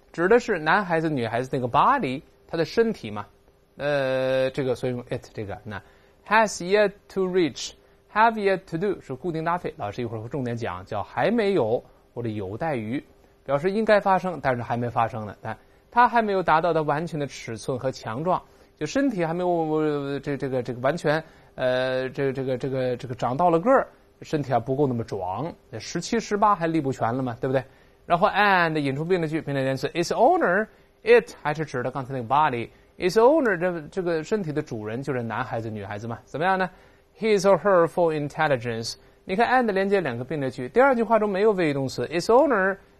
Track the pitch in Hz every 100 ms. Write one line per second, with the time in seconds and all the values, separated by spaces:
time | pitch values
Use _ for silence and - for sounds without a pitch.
0 | _ - 180 240 233 180 156 190 180 165
1 | 160 143 113 117 131 139 123 143 196 269
2 | 143 135 - _ _ 165 156 - 226 -
3 | 110 104 - _ _ _ _ - 143 143
4 | 131 131 131 131 131 147 131 120 131 123
5 | 120 123 - - 98 95 107 98 - _
6 | _ _ - 214 214 - 175 202 208 -
7 | _ 190 185 185 156 - - - _ _
8 | _ 208 233 220 196 185 - 165 202 156
9 | - 131 180 160 160 175 - - 104 101
10 | 117 113 113 151 123 117 104 90 95 107
11 | 92 - 160 233 202 185 110 123 - _
12 | _ 123 117 104 95 113 165 131 107 143
13 | - _ _ _ - 139 180 202 220 208
14 | 202 185 185 156 135 120 113 120 120 120
15 | 113 113 107 - 110 107 _ _ _ 240
16 | 240 233 214 190 170 156 170 160 151 147
17 | 170 156 139 - - 110 - 131 135 -
18 | 117 117 170 165 - _ _ _ 151 269
19 | 277 196 160 175 180 170 156 156 156 147
20 | 139 139 147 139 139 127 117 120 131 170
21 | 156 156 - - - - 127 127 131 131
22 | 131 135 139 135 131 127 139 131 127 123
23 | 123 123 120 143 180 165 208 262 - -
24 | _ _ - 151 135 120 123 131 139 120
25 | 110 101 90 98 165 - _ 113 - 175
26 | - 226 - 208 214 190 170 160 135 120
27 | 113 127 127 113 139 131 - _ _ _
28 | - 165 202 180 208 185 170 156 139 135
29 | 160 185 160 156 143 139 135 135 - 165
30 | 170 175 247 359 226 190 214 - _ _
31 | 220 233 - - 147 151 151 131 127 139
32 | 123 135 113 139 151 120 110 - _ -
33 | 180 220 240 320 240 180 180 170 147 196
34 | 175 160 156 220 156 147 147 117 107 117
35 | 139 127 117 110 127 120 113 107 98 104
36 | 117 113 - 139 180 190 180 - - _
37 | _ _ 220 202 196 185 202 180 165 -
38 | 170 156 143 - 156 131 120 113 117 -
39 | _ _ - 190 233 254 233 190 196 196
40 | 151 117 135 156 131 127 127 226 277 240
41 | 220 226 208 190 220 190 160 139 131 -
42 | 120 165 165 240 302 214 190 185 -